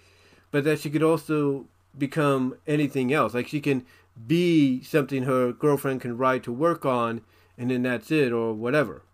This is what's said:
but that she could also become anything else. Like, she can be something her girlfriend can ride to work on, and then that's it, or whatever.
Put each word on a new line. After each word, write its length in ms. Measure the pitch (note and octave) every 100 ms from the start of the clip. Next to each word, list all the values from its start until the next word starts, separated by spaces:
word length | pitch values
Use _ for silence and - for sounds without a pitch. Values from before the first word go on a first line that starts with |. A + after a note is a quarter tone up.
| _ _ _ _ _
but 140 | D3
that 160 | D3 D3+
she 100 | D3+
could 140 | D3
also 640 | D#3+ D#3+ D#3 D3+ C#3+ C#3 - _ _ C#3
become 600 | C#3 D#3+ D3 C3+ B2+ - -
anything 480 | D3+ C#3+ C#3 B2
else. 220 | D3+ - B2
Like, 120 | B2
she 120 | D3+
can 260 | C#3+ C3 - - _ A#2 A2+
be 560 | E3+ F3 D#3+ C#3 B2+
something 420 | - D#3 C3 C3+
her 280 | C3 B2+ B2
girlfriend 500 | A2+ D3+ C#3 C#3 C3
can 160 | B2 A#2
ride 260 | C3 B2+ B2
to 60 |
work 340 | A#2+ E3+ E3 C#3+
on, 360 | B2 A#2 A2+ - _ _ -
and 120 | B2
then 140 | B2
that's 260 | B2+ A#2 -
it, 220 | D#3 B2+
or 220 | A#2 A2+
whatever. 500 | A2 A#2+ D3+ A2+ C2 -